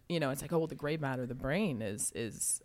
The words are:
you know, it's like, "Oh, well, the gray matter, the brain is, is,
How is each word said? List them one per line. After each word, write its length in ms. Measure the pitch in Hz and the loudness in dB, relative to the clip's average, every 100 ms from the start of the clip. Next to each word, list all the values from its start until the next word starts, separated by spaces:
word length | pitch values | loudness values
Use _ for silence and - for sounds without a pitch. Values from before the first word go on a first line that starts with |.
| - | -2
you 100 | 170 | 2
know, 100 | 139 | 2
it's 100 | 143 | 0
like, 100 | 143 | 2
"Oh, 40 | 165 | 2
well, 100 | 160 | 2
the 60 | 147 | 0
gray 220 | 147 160 | -2 0
matter, 280 | 139 127 123 | 0 0 -2
the 80 | 127 | -2
brain 460 | 131 170 214 117 | 0 2 2 0
is, 280 | 104 104 - - | -2 -2 -2 -2
is, 440 | 113 147 - - | -4 -2 -2 -2